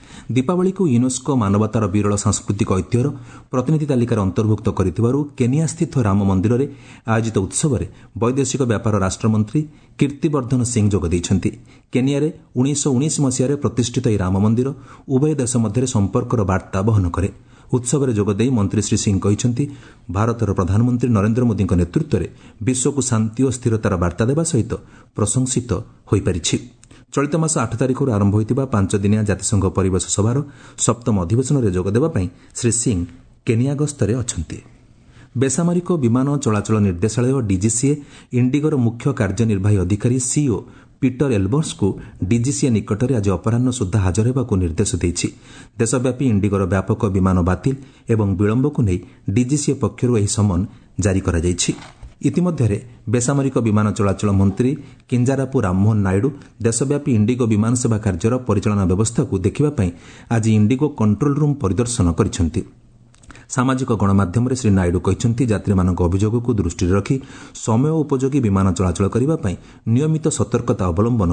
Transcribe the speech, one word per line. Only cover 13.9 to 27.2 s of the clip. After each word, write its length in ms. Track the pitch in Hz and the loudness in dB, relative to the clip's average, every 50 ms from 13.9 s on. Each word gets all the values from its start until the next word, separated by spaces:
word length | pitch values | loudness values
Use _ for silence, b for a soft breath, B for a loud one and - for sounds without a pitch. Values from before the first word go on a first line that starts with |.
| - 127 - 120 | -2 -2 0 0
ଏହି 100 | 104 95 | 0 0
ରାମ 160 | 92 92 95 95 | 0 0 2 2
ମନ୍ଦିର 300 | 104 107 113 120 127 135 B B B B B B B - | 2 2 2 2 0 -2 B B B B B B B -2
ଉଭୟ 240 | 135 127 147 156 151 | 0 2 2 2 0
ଦେଶ 180 | 135 123 113 - | 0 -2 0 0
ମଧ୍ୟରେ 300 | 117 113 104 98 127 131 | 0 0 0 0 0 0
ସମ୍ପର୍କର 540 | 127 - 107 98 95 - 123 117 120 123 113 95 | 0 0 0 0 0 0 -2 -2 0 0 0 0
ବାର୍ତ୍ତା 340 | 92 92 92 - - - 95 | 0 0 -2 -2 -4 -4 -2
ବହନ 240 | 98 113 110 101 92 87 | 0 2 2 2 2 0
କରେ। 200 | 85 - 95 98 - B B B B B B B | 0 -2 -4 -4 -4 B B B B B B B
ଉତ୍ସବରେ 400 | 127 120 120 - 156 139 139 131 | -4 -2 0 0 0 0 0 0
ଯୋଗ 160 | 110 104 98 107 98 | 0 0 0 0 0
ଦେଇ 140 | 101 117 135 | 0 0 2
ମନ୍ତ୍ରୀ 320 | 131 107 98 87 - 110 | 2 0 0 0 0 -2
ଶ୍ରୀ 140 | 101 - 113 - | 0 0 0 0
ସିଂ 180 | - 110 101 90 | 0 0 0 2
କହିଛନ୍ତି, 440 | - 101 107 - - 120 117 131 143 143 B B B B B B B - | 2 0 0 2 0 0 0 -2 -4 -4 B B B B B B B -6
ଭାରତର 400 | 87 98 110 117 110 107 110 101 | -4 -2 -2 -2 -2 -2 -2 -2
ପ୍ରଧାନମନ୍ତ୍ରୀ 560 | 92 - 92 87 98 110 120 123 123 120 135 120 | 0 0 0 2 2 2 2 2 2 0 2 2
ନରେନ୍ଦ୍ର 360 | 117 98 98 110 113 123 123 | 2 2 2 2 2 2 2
ମୋଦିଙ୍କ 280 | 117 101 95 95 82 | 2 2 0 0 2
ନେତୃତ୍ୱରେ 540 | 92 87 87 - - 156 156 - 113 90 82 - B B B B B - | 2 2 2 0 0 -2 -2 0 -2 -2 -2 -4 B B B B B -6
ବିଶ୍ୱକୁ 380 | 101 135 127 - - 147 143 139 | -4 -2 -2 0 0 0 0 -2
ଶାନ୍ତି 400 | 123 - 113 110 110 110 110 - 131 | -2 0 0 0 0 -2 -2 0 0
ଓ 60 | 131 | 0
ସ୍ଥିରତାର 440 | - - - 117 113 110 - 101 98 | -2 -2 -2 -2 0 0 0 0 0
ବାର୍ତ୍ତା 280 | 85 90 87 - - 110 | 0 0 0 0 0 -2
ଦେବା 180 | 117 143 165 165 | 0 0 0 0
ସହିତ 280 | - - 113 - - 87 - B B B B B B _ | 0 0 0 0 -2 -6 -8 B B B B B B _
ପ୍ରଶଂସିତ 560 | - 104 - - 127 131 127 - 120 - - 90 104 b b b b b | -2 -2 0 0 0 -2 0 -2 -2 -2 -2 -4 -4 b b b b b
ହୋଇପାରିଛି। 540 | - 110 95 - 92 87 85 - - 78 - - - - _ B B B B B _ | 0 0 0 2 0 -2 -2 -2 -2 -2 -4 -4 -10 -20 _ B B B B B _
ଚଳିତ 260 | - 139 | -4 -2